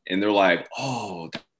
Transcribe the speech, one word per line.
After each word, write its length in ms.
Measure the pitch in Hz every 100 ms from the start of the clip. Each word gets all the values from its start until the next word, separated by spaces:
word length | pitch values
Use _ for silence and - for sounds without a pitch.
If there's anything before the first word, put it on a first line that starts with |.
| -
And 140 | 95
they're 100 | 104
like, 360 | 101 95 87 - -
"Oh." 520 | 135 123 104 87 82 - -